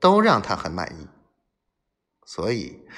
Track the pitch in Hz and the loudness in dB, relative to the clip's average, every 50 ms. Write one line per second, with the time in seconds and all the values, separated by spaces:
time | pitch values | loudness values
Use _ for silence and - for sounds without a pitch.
0 | - 180 196 208 214 220 151 107 95 - 98 78 - 78 82 90 87 - - 78 | 4 4 6 6 6 4 2 2 0 -2 -4 -4 -4 -6 -8 -8 -8 -10 -10 -14
1 | 76 - - _ _ _ _ _ _ _ _ _ _ _ _ _ _ _ _ _ | -18 -20 -20 _ _ _ _ _ _ _ _ _ _ _ _ _ _ _ _ _
2 | _ _ _ _ _ - - - 82 107 123 110 87 64 - - - - - | _ _ _ _ _ -16 -10 -6 -4 -4 -4 -4 -6 -10 -14 -18 -20 -20 -20